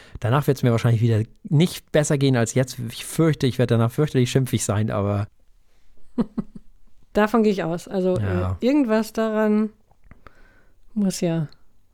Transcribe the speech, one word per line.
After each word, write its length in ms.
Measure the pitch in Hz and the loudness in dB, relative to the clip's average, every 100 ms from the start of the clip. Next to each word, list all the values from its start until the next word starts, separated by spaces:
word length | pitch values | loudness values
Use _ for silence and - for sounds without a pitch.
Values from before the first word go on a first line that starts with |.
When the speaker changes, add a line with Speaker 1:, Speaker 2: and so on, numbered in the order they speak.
| - - | -20 -6
Speaker 1:
Danach 260 | 110 135 143 | -2 0 0
wird's 160 | 135 | 2
mir 80 | 127 | 2
wahrscheinlich 300 | 117 123 113 | 2 2 2
wieder 220 | 117 110 107 - | 2 2 -2 -8
nicht 480 | - 147 175 - - | -2 2 2 -2 -2
besser 260 | 156 147 147 | 0 0 2
gehen 160 | 135 127 | 2 2
als 180 | 113 | 2
jetzt. 240 | - 131 - 117 | 0 -2 -4 -10
Ich 120 | - - | -10 -8
fürchte, 420 | - 165 147 135 | 0 2 2 0
ich 100 | - | 0
werde 180 | 120 117 | 2 2
danach 140 | 117 | 2
fürchterlich 380 | - 151 131 123 | 0 0 2 2
schimpfig 340 | 135 131 110 - | 0 0 -2 -2
sein, 260 | 101 107 | -2 0
aber 360 | 104 101 101 101 _ _ - _ _ - - - - | -2 -2 -2 -4 _ _ -20 _ _ -20 -16 -12 -6
Speaker 2:
<laughs> 960 | - - - - - - - - - | -6 -6 -12 -12 -20 -20 -20 -20 -6
Davon 280 | - 214 233 | 0 2 4
gehe 100 | 214 | 2
ich 100 | 190 | 2
aus. 240 | 165 170 - | -2 -6 -6
Also, 300 | 196 185 180 | -2 0 0
Speaker 1:
Ja. 340 | 98 92 90 92 | 0 -2 -2 -2
Speaker 2:
äh, 40 | 233 | 0
irgendwas 480 | 294 247 220 220 | 2 2 0 -2
daran 580 | - 220 214 214 214 214 - _ _ - - - - - _ - - - | -4 -2 0 2 2 0 -6 _ _ -20 -20 -20 -20 -20 _ -20 -20 -10
muss 260 | 220 196 - | -2 -2 0
ja 260 | 175 165 147 - - - _ | -2 -2 -4 -10 -20 -20 _